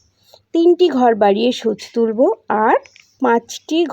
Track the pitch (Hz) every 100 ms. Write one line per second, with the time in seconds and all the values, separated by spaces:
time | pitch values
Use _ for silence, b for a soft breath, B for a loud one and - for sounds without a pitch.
0 | _ b b b _ 330 339 339 359 269
1 | 247 220 208 196 240 240 226 214 - 233
2 | 226 220 294 453 - 214 220 440 - _
3 | _ _ 254 233 233 - - 320 330